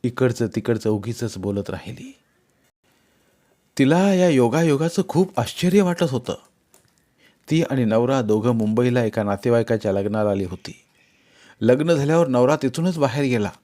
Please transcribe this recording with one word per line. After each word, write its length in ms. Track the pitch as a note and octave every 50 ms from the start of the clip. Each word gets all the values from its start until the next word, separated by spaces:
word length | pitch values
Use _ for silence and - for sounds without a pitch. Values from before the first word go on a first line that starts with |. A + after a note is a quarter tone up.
इकडचं 440 | - B2 A#2+ - C3 B2+ A#2 - A#2+
तिकडचं 440 | G#2 - A2+ G#2 - A#2 A2 - A2
उगीचच 480 | G#2+ G#2 F#2+ A2+ A#2 - A#2+ G#2+ - F#2+
बोलत 320 | F#2 G2+ G2 G2+ G2 -
राहिली. 460 | - F#2 - - B2 - - C4+ C4+ _ _ _ _ _ _ _ _ _ _ _ _ _ _ _ _ _ _ _ _ _ _ _ _ _ _ _ _ _ _ _ _ -
तिला 360 | C#3 B2+ D#3 F3 F#3+ G3+ F#3+
या 140 | F3+ F3+ F3
योगायोगाचं 760 | D3+ C3 B2 A#2 A#2+ D#3 E3+ E3 C#3+ C#3 D#3 E3 - - F#3 -
खूप 320 | - D#3 F#3+ F#3 - -
आश्चर्य 420 | A#2 - - - - F3+ F3+ G#3
वाटत 280 | G3 F3+ F3 - F#3 -
होतं. 240 | C3 A#2+ - - F2 - _ _ _ _ _ _ _ _ _ _ _ _ _ _ _ _ _ _ _ _ _ -
ती 120 | D#3 D#3+
आणि 220 | E3 - C3+ C3+ B2
नवरा 380 | G#2+ A2 A2+ A#2+ B2 C3+ C3+
दोघं 320 | A#2 G#2 G#2+ G#2+ G#2+ B2 A#2+
मुंबईला 500 | A2+ A2 G#2+ A2 A#2 B2 B2+ B2 B2+ A#2
एका 180 | A2 - A2+
नातेवाईकाच्या 720 | G#2+ G#2 G2+ G2+ - A#2+ A#2 A#2 A2+ - A#2 G#2+ - G#2+
लग्नाला 380 | F#2+ G2+ G2 G#2 G#2 A2 G#2+ G#2
आली 140 | G2 G2 G2
होती. 280 | F2+ F#2 - _ - - _ _ _ _ _ _ _ _ _ _ _ _ _ - - - _
लग्न 340 | G#2+ A2+ B2+ C3+ D#3 E3+ E3
झाल्यावर 320 | C#3+ C#3+ C#3+ D#3+ E3 E3+
नवरा 300 | C#3+ B2+ B2 B2 B2+ D3+
तिथूनच 420 | D3+ - C3 B2+ - E3 F#3 F3 E3
बाहेर 260 | C#3+ B2+ A2 D3 C#3+
गेला. 260 | C3 B2 A2+ G#2 G2 - -